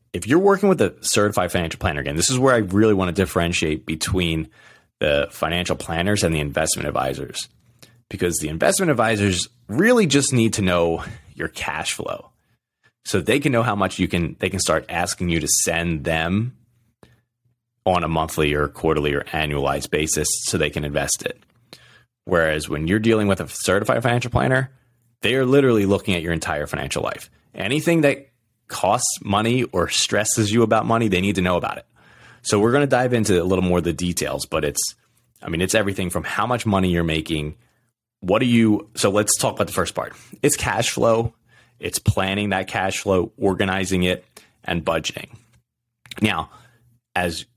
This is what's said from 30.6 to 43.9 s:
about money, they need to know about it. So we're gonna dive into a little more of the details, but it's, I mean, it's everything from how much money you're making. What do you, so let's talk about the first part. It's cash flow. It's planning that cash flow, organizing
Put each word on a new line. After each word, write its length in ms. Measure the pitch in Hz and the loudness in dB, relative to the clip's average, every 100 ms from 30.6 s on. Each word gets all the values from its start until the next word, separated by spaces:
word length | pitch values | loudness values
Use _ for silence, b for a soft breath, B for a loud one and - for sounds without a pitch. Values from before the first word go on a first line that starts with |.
about 240 | 110 110 | 4 2
money, 220 | 113 113 113 | 2 0 2
they 140 | 90 | 2
need 140 | 98 | 0
to 60 | 92 | 0
know 140 | 90 | 2
about 240 | 90 - - | 0 -2 -8
it. 60 | - B B B B B | -16 B B B B B
So 160 | - 104 | 0 2
we're 140 | 113 | 4
gonna 120 | 139 | 4
dive 280 | 139 127 127 | 2 2 2
into 280 | 120 104 87 | 2 2 2
a 40 | |
little 180 | 90 92 | 2 2
more 160 | 90 87 | 2 2
of 60 | |
the 80 | 87 | 0
details, 520 | 78 90 82 67 69 | -2 -4 -2 -4 -6
but 180 | - 80 | -4 -2
it's, 300 | 76 69 - - _ _ _ _ | -2 -4 -6 -10 _ _ _ _
I 80 | - | -6
mean, 120 | 82 | -4
it's 120 | 95 | 0
everything 380 | 110 101 98 90 | 0 0 -4 -4
from 140 | 92 | -6
how 200 | 82 - | -6 -4
much 220 | 117 120 110 | -2 -2 0
money 240 | 98 92 | 2 2
you're 120 | 85 | 2
making. 520 | 82 80 78 78 73 - _ _ _ _ _ _ | 0 -2 -2 -6 -6 -10 _ _ _ _ _ _
What 200 | 90 95 | -2 0
do 60 | |
you, 440 | 127 117 113 104 - | 4 4 4 2 -2
so 160 | - 104 | -2 2
let's 260 | 104 104 - | 2 2 0
talk 180 | 117 | -2
about 120 | - 98 | -2 -2
the 60 | |
first 220 | - 85 | -2 -4
part. 180 | - 58 - B - | -4 -8 -12 B -2
It's 140 | 147 - | -2 0
cash 340 | 127 101 120 | -2 -2 -2
flow. 420 | - 117 113 120 - _ b b b | 0 2 2 0 -8 _ b b b
It's 180 | - - | -8 -2
planning 520 | - 101 95 101 104 | 0 0 -2 -2 -2
that 180 | 95 95 | -2 -2
cash 320 | 107 95 - | -2 -2 -2
flow, 320 | 101 92 87 - | 0 2 0 -2
organizing 640 | 98 90 95 95 95 | 0 2 0 0 0